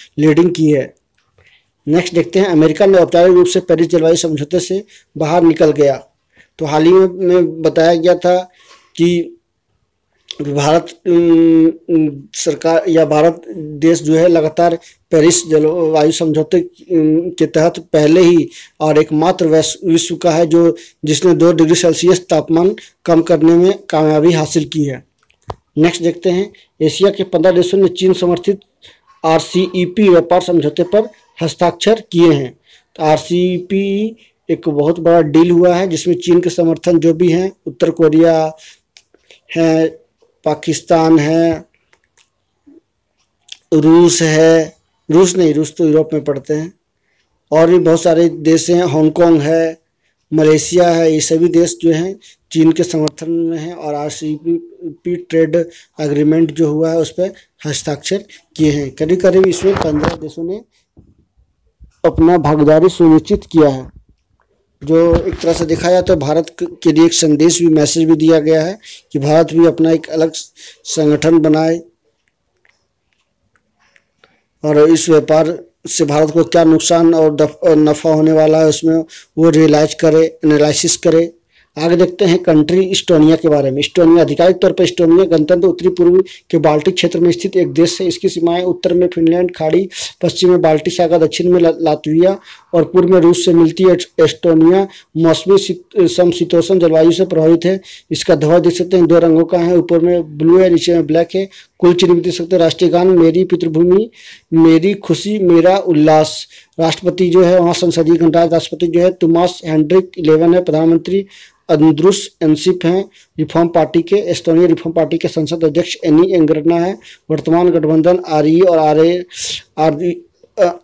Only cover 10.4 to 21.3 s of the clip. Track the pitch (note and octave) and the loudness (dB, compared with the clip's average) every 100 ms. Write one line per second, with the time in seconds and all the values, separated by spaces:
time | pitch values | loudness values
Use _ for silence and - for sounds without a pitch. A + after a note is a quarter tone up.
10.4 | C#3+ C#3+ C#3+ E3 E3 - F3+ E3+ E3+ E3 | -8 -4 0 0 -2 -10 -2 2 2 4
11.4 | E3 - E3 - - E3 D3+ C#3 C#3 - | 4 4 2 -2 -4 -2 -2 -6 -16 -10
12.4 | E3+ C#3+ E3 E3 F3+ D#3+ D3 D3+ E3+ E3 | -6 -4 -2 -2 0 0 0 2 0 -2
13.4 | - F#3+ D3+ D3 D#3+ E3 D3 D#3+ F3 E3 | -12 -16 -14 -2 0 0 0 0 2 0
14.4 | D3+ - E3+ E3 - _ - D#3+ E3 E3+ | -2 -2 -2 -2 -12 _ -4 2 2 2
15.4 | E3+ D#3 D#3 F3 D#3+ D#3 D3+ D#3+ D#3+ D3+ | 0 0 0 -2 -2 0 0 -2 -4 -4
16.4 | D3+ F3 F3+ _ - E3 D#3 D#3+ F3 E3+ | -2 -2 -4 _ -4 -2 0 -2 -4 -4
17.4 | D#3 D#3+ E3 E3 - D#3 D3+ F3 F3 E3+ | -2 0 -2 -4 -4 0 2 4 4 2
18.4 | C#3 - - - D#3 D3+ D#3 D#3 E3+ - | -2 -10 -18 -6 -2 0 0 0 -2 0
19.4 | D#3+ D#3+ D3+ - F3+ E3 - D#3+ F3 D#3+ | 0 0 0 -4 -2 -2 -2 -4 -2 0
20.4 | D#3+ E3+ E3+ D#3+ - _ D3+ D#3 F3+ | 2 2 2 0 -10 _ -6 -2 0